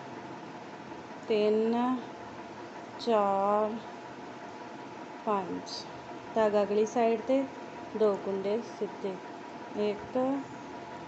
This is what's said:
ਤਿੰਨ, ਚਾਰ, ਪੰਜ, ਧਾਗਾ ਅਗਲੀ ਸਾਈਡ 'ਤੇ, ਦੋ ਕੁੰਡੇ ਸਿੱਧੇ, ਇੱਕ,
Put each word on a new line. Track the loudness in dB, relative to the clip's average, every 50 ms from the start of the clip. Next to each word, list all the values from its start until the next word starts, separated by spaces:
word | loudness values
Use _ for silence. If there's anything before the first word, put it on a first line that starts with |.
| -12 -10 -10 -10 -10 -10 -10 -10 -10 -12 -12 -12 -12 -12 -12 -12 -12 -12 -12 -12 -12 -12 -12 -12 0 2
ਤਿੰਨ, | 4 6 6 6 6 6 6 4 4 4 4 2 2 0 -2 -6 -10 -12 -12 -12 -12 -12 -12 -12 -12 -12 -12 -12 -12 -12 -12 -12 -10 -4
ਚਾਰ, | 0 4 4 6 6 6 4 4 4 4 4 4 4 2 0 -4 -8 -10 -12 -12 -12 -12 -12 -12 -12 -12 -12 -12 -12 -12 -12 -12 -12 -12 -12 -12 -12 -12 -12 -12 -12 -12 -12 -6 0
ਪੰਜ, | 2 2 2 2 0 -4 -6 -6 -6 -8 -8 -8 -10 -10 -12 -10 -10 -10 -10 -10 -2 2
ਧਾਗਾ | 4 4 6 6 6 4
ਅਗਲੀ | 6 6 4 4
ਸਾਈਡ | 4 4 4 6 6 6 4
'ਤੇ, | 4 4 4 4 4 2 -4 -10 -10 -10 -10 -10 -10 -6 2 4
ਦੋ | 4 6 4 4 0
ਕੁੰਡੇ | -2 -2 0 0 2 0 0 -2 -4 -4 -4
ਸਿੱਧੇ, | -4 -4 -4 -4 -4 -4 -4 -4 -8 -10 -12 -10 -10 -10 -10 -10 -10 -8 -2 0 0 0
ਇੱਕ, | 0 -2 -6 -2 0 2 2 2 2 0 -2 -6 -10 -12 -12 -10 -10 -10 -10 -10 -10 -10 -10